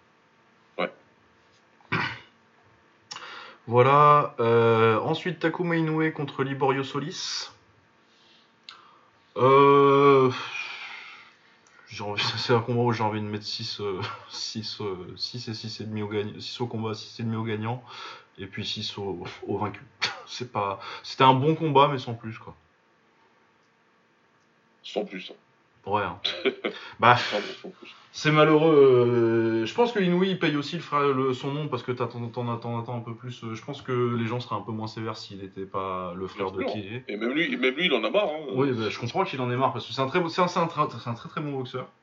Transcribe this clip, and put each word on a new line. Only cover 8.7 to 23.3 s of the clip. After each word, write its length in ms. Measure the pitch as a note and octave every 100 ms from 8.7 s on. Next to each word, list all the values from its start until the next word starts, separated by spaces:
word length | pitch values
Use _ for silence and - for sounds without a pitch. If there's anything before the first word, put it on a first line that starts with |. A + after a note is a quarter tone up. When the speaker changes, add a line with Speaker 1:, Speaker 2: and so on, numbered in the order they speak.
| - - _ _ _ _ -
Speaker 2:
Euh, 920 | B2+ C3+ C#3+ C#3 C#3 C#3 C#3+ C#3 C3 B2 - - - - - - - - - _ _ _ _ _ _
j'ai 160 | G#2
envie, 180 | G#2 G#2
<laughs> 140 | A#2+ A#2
c'est 140 | -
un 80 | A#2+
combat 220 | A#2 A#2+
où 100 | A#2+
j'ai 100 | A2+
envie 180 | A2 G#2+
de 60 | G#2+
mettre 180 | G#2
six, 360 | G#2 - A2 -
euh, 200 | G#2 F#2 -
<laughs> 140 | - -
six, 520 | - - A2+ G#2+ -
euh, 140 | G#2 F#2 F2+ F#2+
six 320 | - B2+ A#2
et 60 |
six 260 | A2 A2+ -
et 40 |
demi 180 | G#2+ G#2+
au 60 | G#2
gagne-, 300 | G#2+ G2+ F2
six 200 | - -
au 60 | A#2+
combat, 260 | A2+ A2
six 260 | G#2+ - -
et 20 |
demi 140 | A2+ A2+
au 60 |
gagnant, 380 | A2+ G#2+ A2 B2+ B2+ - - - _ -
et 80 | F#2+
puis 200 | G#2+ G2
six 300 | - G#2 -
au, 260 | G2 F2 F#2 - -
au 120 | G2
vaincu. 220 | G#2 F#2 - _
<laughs> 240 | - - -
C'est 240 | - B2
pas, 280 | A2 G2+ G2 - -
c'était 200 | - -
un 100 | C3+
bon 200 | C3 C#3+
combat, 340 | D#3+ D#3+ C#3 C#3+
mais 60 | C3+
sans 160 | A#2+
plus, 240 | A2+ A2+ A2+
quoi. 180 | - - _ _ _ _ _ _ _